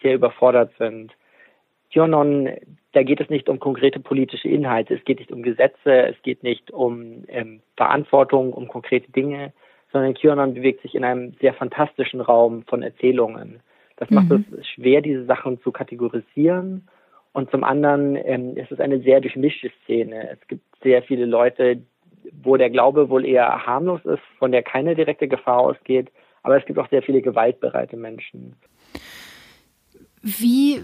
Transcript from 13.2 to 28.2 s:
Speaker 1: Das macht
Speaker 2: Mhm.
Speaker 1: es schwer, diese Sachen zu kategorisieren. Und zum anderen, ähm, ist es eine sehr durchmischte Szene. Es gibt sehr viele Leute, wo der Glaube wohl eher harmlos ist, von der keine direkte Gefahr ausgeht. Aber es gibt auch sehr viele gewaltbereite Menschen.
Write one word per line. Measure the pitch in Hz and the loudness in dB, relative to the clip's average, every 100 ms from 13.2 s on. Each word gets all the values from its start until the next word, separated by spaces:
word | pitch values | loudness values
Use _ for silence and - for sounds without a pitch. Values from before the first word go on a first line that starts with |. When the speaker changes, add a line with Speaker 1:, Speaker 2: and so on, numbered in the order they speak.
| 113 113 110 113 _ _ _ - | 0 -4 -18 -20 _ _ _ -10
Speaker 1:
Das | - | 0
macht | 208 180 | 2 4
Speaker 2:
Mhm. | 208 208 - | 2 0 -10
Speaker 1:
es | - | -16
schwer, | - 123 143 | -4 2 2
diese | 147 131 123 | 2 -4 -2
Sachen | 127 135 123 | -4 -4 -6
zu | - | -6
kategorisieren. | - 131 120 120 120 - - 156 180 185 185 - _ _ _ _ | -8 -10 -6 -6 -6 -8 0 0 0 -6 -12 -16 _ _ _ _
Und | 139 131 | -10 -4
zum | 135 | -2
anderen, | 131 139 147 143 143 139 | 0 0 2 2 0 -2
ähm, | - 127 123 131 | -4 -6 -6 -10
ist | 131 | -10
es | 139 | -6
eine | 143 135 | -2 -2
sehr | 123 135 | 4 4
durchmischte | 131 135 147 - 127 _ | 2 -2 -2 -2 -12 _
Szene. | - 117 113 110 110 | -6 -4 -4 -8 -14
Es | - - | -16 -16
gibt | - _ _ | -16 _ _
sehr | 131 123 | 2 2
viele | 123 131 120 | 2 -4 0
Leute, | 117 123 123 127 123 - _ _ _ - - | 2 2 2 0 0 -6 _ _ _ -20 -8
wo | 127 135 | 2 4
der | 127 | 4
Glaube | 120 123 143 135 | 4 4 4 2
wohl | 131 131 | 2 2
eher | 127 120 123 120 | 2 2 0 -4
harmlos | 127 180 175 - | -4 -2 -4 -4
ist, | 151 - - | -6 -8 -6
von | 131 | 0
der | 123 | 0
keine | - 131 156 | -2 -4 -2
direkte | 160 156 151 139 | 0 -2 -2 -4
Gefahr | 131 - 123 | -4 0 2
ausgeht. | 131 131 - 127 127 _ _ _ | 2 0 -2 -2 -2 _ _ _
Aber | - 135 | 0 0
es | |
gibt | - 143 | 2 -6
auch | 131 | -2
sehr | 139 | -2
viele | - 135 | 0 0
gewaltbereite | 127 113 117 127 123 - 123 117 | 0 0 0 0 -4 -4 -8 -10
Menschen. | 113 113 | -16 -16